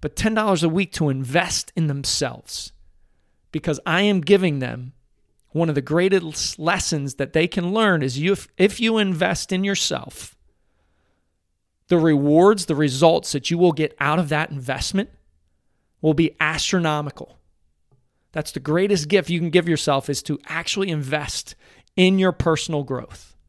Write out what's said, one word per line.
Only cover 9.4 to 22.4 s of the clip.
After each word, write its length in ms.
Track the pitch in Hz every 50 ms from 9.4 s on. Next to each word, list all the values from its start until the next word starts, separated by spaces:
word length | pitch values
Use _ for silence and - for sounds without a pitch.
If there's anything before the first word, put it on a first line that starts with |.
| - - 190
in 100 | 185 190
yourself, 720 | 196 196 190 - - - - - - - - - - _ _ _ _ _ _ _ _ _ _ _ _ _ _ _ _ _ _ _ _ _ _ _ _ _ _ _ _ _ _ _ _
the 100 | 175 170
rewards, 640 | 160 165 156 143 139 147 147 160 180 202 220 208 175
the 100 | - 160
results 580 | 143 151 147 127 135 156 165 165 170 - - -
that 180 | 143 127 -
you 80 | 170 170
will 140 | 180 180 160
get 220 | 143 156 147 - _
out 180 | 143 143 151 165
of 120 | 180 143
that 200 | 156 151 156 -
investment 600 | 151 139 127 123 135 135 - - - 190 196 - - _ _ _ _ _ _ _ _ _ _ _ _ _ _ _ _ _
will 140 | - 156 156
be 200 | 143 165 156 - _
astronomical. 960 | 156 151 156 156 - - - 185 170 160 151 151 147 143 - - - - - _ _ _ _ _ _ _ _ _ _ _ _ _ _ _ _ _ _ _ _
That's 200 | 165 151 - -
the 80 | 151
greatest 480 | 135 147 151 170 190 202 202 185 147 147
gift 200 | 175 196 175 -
you 100 | 175 170
can 120 | 170 170
give 180 | 151 180 170 170
yourself, 400 | 160 147 - - 143 139 135 -
is 140 | 143 135 -
to 160 | - 151 139 -
actually 420 | - 151 160 170 - - 202 196 196
invest 680 | 165 151 143 131 147 151 147 - - - - - - _ _ - - _ _ _ _
in 240 | - 185 185 190 190
your 140 | 190 185 175
personal 520 | -